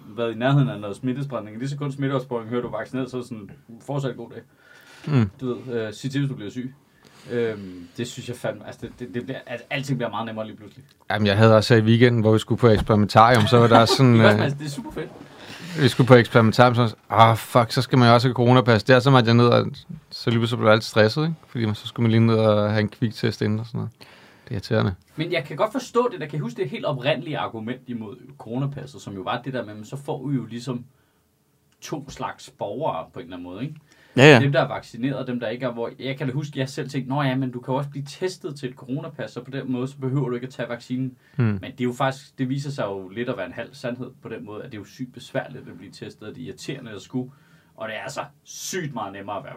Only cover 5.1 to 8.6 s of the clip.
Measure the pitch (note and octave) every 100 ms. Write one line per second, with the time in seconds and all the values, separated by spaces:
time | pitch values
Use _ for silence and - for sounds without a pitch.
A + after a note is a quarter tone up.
5.1 | C#3 G#2 - B2+ A2 B2+ A#2+ G#2+ - C3+
6.1 | C#3 C#3 A2 G2+ B2+ B2+ - _ _ _
7.1 | _ - A#2+ A2+ G#2 F#2+ F2+ F2 - A#2+
8.1 | - A#2+ A#2 A2+ G#2